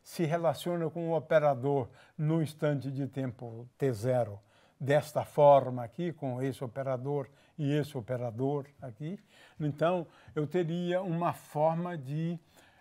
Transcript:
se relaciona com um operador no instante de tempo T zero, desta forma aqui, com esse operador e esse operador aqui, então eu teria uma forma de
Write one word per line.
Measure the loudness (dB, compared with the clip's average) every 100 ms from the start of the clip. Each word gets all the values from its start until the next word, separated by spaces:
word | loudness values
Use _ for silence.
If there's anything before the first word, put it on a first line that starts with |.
se | -12 -4
relaciona | 0 2 0 0 -2 -2 -2
com | -4 -2
um |
operador | -2 4 4 4 2 0 0 -2 -10 -16 -4
no | 0 2
instante | 0 -2 0 0 -4
de | -6 -6
tempo | -4 -6 -8 -14 -14 -14 -2
T | -2
zero, | 0 0 0 0 -6 _ _ _ -6
desta | 2 2 2 -4
forma | -2 6 10 10 6 -4
aqui, | -8 -6 -6
com | -4 -6 -4
esse | -4 -4
operador | -8 -6 -4 -4 -2 -4 -6 -14 _ -4
e | 0
esse | 0 -2 -6
operador | -6 -6 -4 -2 -2 -2 -6 -14
aqui, | -14 -10 -10 -10 _ -20 -20 -4
então | -4 0 0 0 -4 -14 -8
eu | -4 -2
teria | 0 0 -2 -2 -2
uma | -2 -2 -2
forma | -4 -6 0 0 0 -4 -6
de | -6 -4 -4 -6 _ -20 -20 _